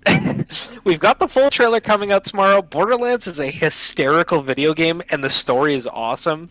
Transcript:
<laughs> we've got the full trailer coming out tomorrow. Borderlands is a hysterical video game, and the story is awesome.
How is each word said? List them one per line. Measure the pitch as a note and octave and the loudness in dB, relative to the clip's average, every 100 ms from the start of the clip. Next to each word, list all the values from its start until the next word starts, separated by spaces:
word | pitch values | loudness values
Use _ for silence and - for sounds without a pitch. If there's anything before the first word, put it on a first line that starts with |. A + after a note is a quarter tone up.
<laughs> | - - - - - - - - | 2 0 0 -4 -6 -8 -12 -8
we've | - E3 | -2 2
got | G3 C4+ | 2 2
the | F#4 | 0
full | - C#4 | 2 2
trailer | - A#3+ A3+ | 2 2 2
coming | - G#3 G3+ | 0 -2 2
out | G3+ | 0
tomorrow. | G3 G3+ G3 G3 | -2 0 4 4
Borderlands | F3 C#3+ G3 B3 A#3+ B3 G3+ | 2 -2 0 0 0 -2 -2
is | E3+ | -4
a | C3+ | -6
hysterical | C#3 D#3+ - - - C#3 D#3 E3+ E3+ | -2 -2 0 -2 0 2 2 2 -2
video | C3+ B2+ D3 | -2 0 0
game, | D#3 E3 E3 - | 2 0 -2 -4
and | D3+ | -4
the | C3+ | 0
story | - - B2 D3 | 0 2 2 2
is | C#3+ A#2+ | 0 -4
awesome. | - A2+ C3 - D#3 E3+ | -6 -4 -2 -2 -4 -6